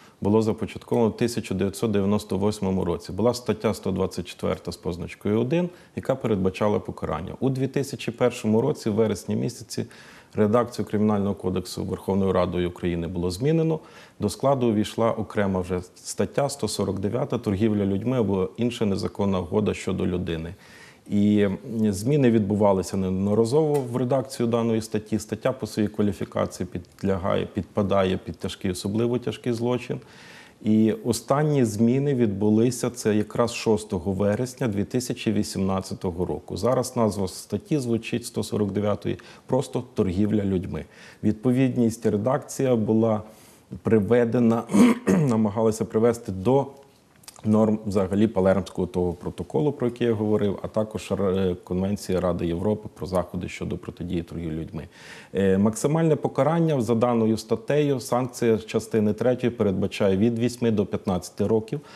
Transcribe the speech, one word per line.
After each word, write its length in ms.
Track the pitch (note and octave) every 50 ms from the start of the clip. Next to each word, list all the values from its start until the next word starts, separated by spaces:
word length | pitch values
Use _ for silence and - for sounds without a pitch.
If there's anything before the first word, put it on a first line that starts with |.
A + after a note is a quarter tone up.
| - - - _
було 220 | - G2 G#2 A2 A2+
започатковано 680 | A2 G2+ - - F#2 - - - - - A#2+ A#2 G#2+
в 80 | G2+
тисяча 380 | - B2 A2+ A2+ - G#2+ - G2+
дев'ятсот 360 | F#2 G2 G2 F#2+ - - A2+
дев'яносто 480 | G#2 G2+ G2 G2 G#2 G#2 - - - F#2+
восьмому 460 | G2 G#2 G#2 - - F#2+ F#2+ F#2+ F#2
році. 280 | F2 F2 F#2 - - -
Була 220 | F#2 G#2 A#2+ A#2+
стаття 400 | - - - G#2 G#2 - A2+ G2+
сто 160 | - - G2+
двадцять 360 | F#2+ F#2 F#2+ F#2 - - F2
четверта 460 | - - - - F#2 F2 E2+ - - F2+
з 40 |
позначкою 640 | - - - E2+ E2+ E2+ E2+ - - - G2+ G#2 A2
один, 280 | A#2+ B2 D#3 E3+ F3+ E3+ - - - - _
яка 180 | - - - C3+
передбачала 640 | C3 - B2 A2+ F#2+ F#2 F#2+ F#2 - G#2+ G#2 G#2 G#2
покарання. 560 | - - - - - F2 E2+ D#2 E2 E2+ - -
У 100 | - C3+
дві 180 | C3+ C3 C3 C3+
тисячі 440 | - D3 C3+ C3+ - A#2 - - A2+
першому 480 | - B2+ B2 A#2 - - G#2+ G#2+ A2
році, 300 | A#2+ C3+ A2+ - - A#2
в 40 | G#2
вересні 420 | G#2+ A2+ G#2+ G2+ G2 - - G#2+
місяці, 500 | A2+ B2+ C3 A#2 - A2+ - - - A2+ A#2 - - - - - - - _ -
редакцію 520 | - G#2+ G#2 G#2+ A#2+ A#2+ A#2 - - G#2+
Кримінального 480 | - - G#2 G#2+ G#2+ G#2+ G2+ G2 G2+ G2+
кодексу 500 | F#2+ - F#2 F#2 F#2+ F2+ - - G2 F#2+
Верховною 480 | F#2 F#2+ F#2 - - G2 G2 G2 F#2+ F#2
Радою 360 | F#2 F2+ F2+ F2 F2+ F2+ F2
України 400 | F2 - - F2+ F2 E2+ E2 E2
було 220 | F#2 F2+ E2+ F#2
змінено. 480 | F2 F#2 A#2+ D3 D#3+ E3 D#3+ D#3+ D#3+ D#3 - - - - - - - -
До 100 | G2+ G#2
складу 380 | - - - C3+ C#3+ C3 B2
увійшла 460 | A#2+ A2 G#2 G#2+ - - - A2+ A2+ -
окрема 480 | - A2 - - G#2+ G2+ G2 F#2+ F#2
вже 200 | F2+ F#2 F#2 F2+ F2+ - -
стаття 540 | - - - - - G#2+ F#2 - - C#3+ C#3
сто 200 | - - - G#2
сорок 300 | - - G2+ F#2+ F#2+ F#2+
дев'ята 400 | F#2+ G#2 G#2 B2 C#3 C3+ - A#2
"Торгівля 480 | - G#2+ G2+ F#2 A2 A2+ G#2+ G#2 G2+
людьми 320 | G2 G2 F#2+ G#2+ A#2+ C3 B2+
або 300 | A2+ G2 G2 F#2+ F#2 F#2 -
інша 300 | - A#2 B2 A#2 - A#2
незаконна 540 | G#2 G2 F#2 G#2 - - - G2+ G2+ G2 F#2
угода 340 | F2+ E2+ - G#2+ G#2+ F#2 F#2
щодо 320 | - - - F#2+ F#2 F#2+
людини". 480 | F#2 F2+ F2+ F2+ F#2 E2 D#2+ D#2+ E2+ F#2 - - - - - - - - - _ - -
І 360 | G#2 G2+ G#2 G#2 G#2 G2+ G2 F#2+ - - C#3+ - A2+
зміни 520 | A2 G#2+ G2+ F#2 G#2+ B2 D3 D3 C3+ A#2+
відбувалися 680 | A2+ A#2 G#2+ F#2+ G#2+ G2+ G#2+ G2+ G2 F#2+ F2+ - -
неодноразово 840 | G2 F#2+ F#2 F#2 F#2 G2 G2+ G#2 A2 A#2 A2+ B2+ D3+ D#3+ D3+ D3 D3 C3 A#2+ A#2+
в 40 |
редакцію 500 | B2 B2 B2 C#3 C3+ B2 - - - A#2+
даної 340 | A#2 A#2 A#2 A#2 A#2 A2+ A2
статті. 380 | A2 - - G#2+ G2+ - - G#2
Стаття 340 | - - - G2+ - C3+ B2
по 140 | - -
своїй 220 | G#2+ - - G#2 G2+
кваліфікації 760 | - - G#2 G2+ F#2+ - - - - G#2+ G2+ F#2 - - F#2+
підлягає, 800 | F2+ - F2+ F2+ - - - - F#2+ F#2+ F#2 E2+ G2 G#2 G2 F#2
підпадає 680 | - - - F#2+ - - - G#2 F#2+ G2+ G2 F#2+ F#2 F#2
під 220 | F2+ - - F2+ -
тяжкий, 320 | - F#2+ - - - G2+
особливо 480 | F2+ - - G2+ G2+ A2 A#2 A#2+ A#2+ A#2
тяжкий 340 | - - - - - B2 A#2+
злочин. 480 | A2+ A#2 A#2+ B2 B2 A#2+ - C#3 C3 - - - - - - - - - - - _ -
І 300 | G#2+ A2 A2 A2 A2 G#2
останні 720 | - - B2+ A2+ - - - C#3 C#3+ D3+ D#3 D3 C#3 B2+
зміни 500 | A2 G#2 G#2 A#2 A#2 B2 C3+ C#3 D3 C#3
відбулися, 760 | B2 A#2+ G#2+ G2 F#2+ G#2 G#2+ G#2+ A2 A2+ B2+ B2 - - B2
це 240 | A2+ - - A2 G#2
якраз 400 | G#2+ G#2 G#2 - - A#2+ A2+ A#2
шостого 580 | - - A#2 A2 G#2+ - - - F#2 D#2+ G2+ G2
вересня 560 | F#2 G2+ G2+ G#2 G#2+ B2+ B2 - - C3+ A#2+
дві 160 | G2+ G2+ G2+
тисячі 480 | G2 - B2+ B2 - A#2+ - - A#2+ G#2
вісімнадцятого 960 | G#2 G#2 - - F#2+ F#2+ F#2+ F#2+ F#2+ F#2+ - F#2+ - - F#2+ E2+ E2+ F2+
року. 300 | - D#2 - - - F#2
Зараз 400 | F#2 F#2 A2+ C3 C3 A#2+ B2+ -
назва 320 | B2 A#2 G#2+ F#2 G2+ G2 F#2
статті 500 | - - - - - G2+ - - D#3+ D3
звучить 480 | B2+ A#2+ A#2 A2+ A#2 - - A#2 -
сто 160 | - - A#2 G#2+
сорок 300 | - - G#2+ G#2+ G2+ F#2+
дев'ятої 460 | G#2+ G2+ G#2 G2+ F#2+ - G2+ G2 F#2+ - - - - -
просто 380 | - C3 B2+ B2+ - - C3 B2 - -
"Торгівля 500 | - G#2+ F#2+ E2+ F#2 G#2+ G#2 G#2+ G#2+ G2+
людьми". 400 | G2 F#2+ F#2 F#2 F#2+ D#2 D#2 D2+ - - - - - - - -
Відповідність 840 | G#2 G#2+ A2 - C3 B2 B2+ C3+ B2+ A#2+ B2 A#2+ A2+ A2 - -
редакція 720 | A2 G#2 G#2 G#2+ B2 C3+ D3 - - - - C#3 C3 B2+
була 460 | A#2 G#2+ G2+ A2 A2 A2+ A2+ A2 G#2 - - - - - - - - _ _ - F#2 -
приведена, 800 | - A2 A2 G2 F#2 A#2 A#2+ A#2+ A#2 A#2+ B2+ A#2+ A2+ A2+ A#2 A2+ - - G3+ A#3+ B3
<clears throat> 180 | A#3 - - -
намагалася 760 | F#3+ F#3 D#3 C3+ A#2 A2 A2 G#2+ G2 A#2 A2+ A2+ G#2+ - A2+
привести 480 | - - A2 A2 A#2+ A2+ A2+ - - G2
до 340 | F#2+ F#2 A2 C3 C#3 C3 B2+ - - - - _ _ _ _ _ _ _ - - - -
норм 340 | G#2+ G#2+ G#2+ A2 G#2+ G#2+ G#2+ -
взагалі 400 | G#2+ F#2+ G#2 G2 F#2 G2 G2+ A2
Палермського 600 | A2 A2 F#2+ F#2 F#2+ F#2+ G2 F#2 - - - F#2
того 260 | F2 - F2+ F2+ F2 E2+
протоколу, 600 | - - F#2 E2+ - F2+ - - - D3+ D3 C#3
про 140 | - C3
який 200 | B2 A#2+ - B2
я 60 | A#2 A2+
говорив, 460 | G#2 A2 G#2+ G#2+ G#2 G#2 G2+ F#2+ - -
а 60 | -
також 440 | - A2 G#2+ G#2+ - G2+ - - G2+
Р-, 440 | F#2 G2+ G2 F#2 F#2+ G2 F#2 F2+ - -
Конвенції 540 | - F2+ F2+ F#2+ F#2+ G#2 G#2 - - F#2 F2+
Ради 280 | F2 F2+ F2 E2+ F#2
Європи 420 | E2+ E2+ E2+ F#2 G#2 G#2+ G#2 - - -
про 120 | - D#2+
заходи 420 | D#2+ F2+ F#2 F2 - - F2+ - E2+
щодо 300 | - - F2+ - - E2+
протидії 440 | - - G#2+ - - F2 F#2+ E2+ D#2+
торгівлі 320 | - - E2+ E2 E2 D#2
людьми. 340 | D#2+ D#2+ D#2+ F#2+ D#2+ D#2 F2+ - - - - - - - - -
Е, 240 | - G2 F#2+ F#2+ F#2+
максимальне 580 | G2+ A2 A2 - - C#3+ D3+ E3 E3 D#3+ D3+
покарання 640 | - - C3 - - C3+ C#3+ D#3+ E3+ E3 D#3+ D#3 C3+
за 140 | A#2 G#2 A#2+
даною 420 | A2+ A2+ B2 A#2+ A#2 A2 A2 A2+
статтею, 640 | G#2+ - - A#2 A2 - - C#3 D3 D3+ C#3+ C#3 B2+
санкція 580 | - - - A#2+ B2+ A#2+ - - B2 A#2 A2 G#2
частини 540 | - - - A2+ A2 - - A2+ G#2+ G#2+ G#2
третьої 380 | - A2+ B2 B2+ A#2+ - A#2+
передбачає 640 | A#2+ A#2+ G#2+ G#2 F#2+ F#2+ G2+ F#2+ - - A2 G2 F#2+
від 220 | F#2+ G#2 A#2+ A#2 A2+
вісьми 320 | A#2 B2 A#2 - - A#2
до 160 | A2 G#2 G2+
п'ятнадцяти 600 | F2+ - G2+ - - F#2+ F2 - - - - G#2+
років. 340 | G2+ A2 A2 A2 - - D3 - - -